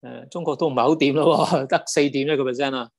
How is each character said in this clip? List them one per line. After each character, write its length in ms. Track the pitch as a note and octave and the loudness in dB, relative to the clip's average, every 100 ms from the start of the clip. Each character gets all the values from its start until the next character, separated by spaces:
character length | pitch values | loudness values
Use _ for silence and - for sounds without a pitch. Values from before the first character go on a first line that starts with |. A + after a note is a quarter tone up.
呃， 240 | B2 B2 C3 | -16 -18 -14
中 180 | F3 | -8
國 120 | D#3+ C#3+ | -6 -2
都 120 | E3 | 0
唔 40 | |
係 100 | B2+ | 2
好 140 | B2 D#3+ | 2 4
掂 180 | C#3 | 2
咯 320 | C#3 D3+ D#3+ - | 2 2 2 2
喎， 220 | E3 C3+ | 0 0
得 160 | E3 - | -2 -2
四 240 | - C#3+ | 0 0
點 140 | C3+ C#3 | 0 -2
一 80 | D3+ | -2
個 80 | |
percent 320 | C3 B2 C#3 C3 | -2 -2 -4 -4
啊 140 | A2+ | -10